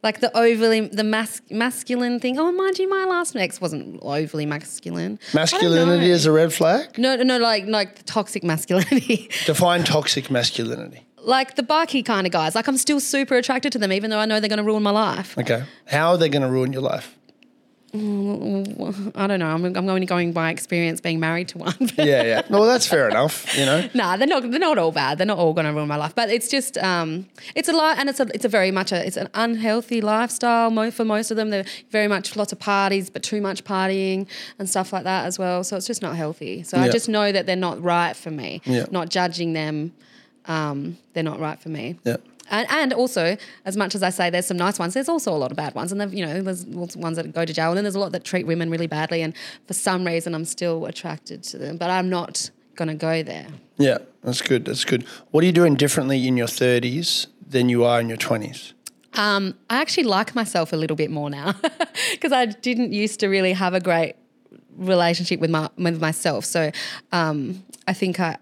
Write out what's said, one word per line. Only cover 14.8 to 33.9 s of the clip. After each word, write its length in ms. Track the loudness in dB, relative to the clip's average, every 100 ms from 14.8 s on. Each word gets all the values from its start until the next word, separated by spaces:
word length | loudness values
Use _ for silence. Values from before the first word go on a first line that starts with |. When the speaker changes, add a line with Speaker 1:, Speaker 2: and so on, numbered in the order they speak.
Speaker 1:
my 60 | 2
life. 440 | 4 2 -2 -6 -6
Speaker 2:
Okay. 260 | 0 -2 -2 -14 -2
How 240 | 2 4
are 80 | 4
they 100 | 4
gonna 200 | 4 2
ruin 220 | 2 0
your 100 | 0
life? 340 | -2 -4 -8 -20 _ _ _ _ _ _ _
Speaker 1:
Mm, 1200 | -6 -4 -2 -2 -4 -2 -2 -4 -6 -6 -6 -8 -4
I 100 | 0
don't 120 | 0
know. 60 | 0
I'm, 160 | 0
I'm 240 | 0 -2 0
only 180 | 0 0
going 260 | 0 0
by 180 | 0 -2
experience 500 | -2 -2 0 0 -2
being 180 | -4 -2
married 300 | 0 -2 -4
to 100 | -6
one. 160 | -6 -2
<laughs> 160 | -2 2
Speaker 2:
Yeah, 260 | 4 4
yeah. 200 | 4 2 2
Well, 140 | 4
that's 220 | 6 4 4
fair 220 | 4 4
enough, 480 | 4 2 0 -4 0
you 80 |
know. 240 | 4 2 2
Speaker 1:
Nah, 220 | 0 0 2
they're 100 | 2
not, 160 | 2 0
they're 100 | 0
not 160 | 2 4
all 160 | 2
bad. 260 | 2 0 0
They're 80 | 0
not 120 | 4
all 140 | 2
gonna 200 | 2 0
ruin 160 | 0 -2
my 80 | -2
life. 180 | -2
But 140 | -2 0
it's 180 | 0 0
just, 300 | -2 -2 -2
um, 480 | 0 0 0 -4 -8 -18 -8 -4
it's 120 | 2
a 40 |
lot, 260 | 2 4 2
and 100 | 0
it's 120 | 0
a, 80 | -2
it's 100 | 0
a 40 | 2
very 220 | 4 4
much 220 | 2 0
a, 120 | -2
it's 120 | -2 -4
an 120 | -6
unhealthy 680 | -2 0 0 0 0 0 -2
lifestyle 680 | 2 2 0 0 2 4 4
mo-, 200 | 2 -2
for 120 | -2
most 260 | 0 0 0
of 40 | -2
them. 140 | -2
They're 140 | -2 -4 -12 _
very 160 | 0 2
much 280 | 0 -2 -4
lots 160 | -4
of 60 | -4
parties, 480 | 0 2 4 0 -2
but 120 | -8
too 160 | -4 -2
much 240 | -2 -4
partying 640 | -4 -2 0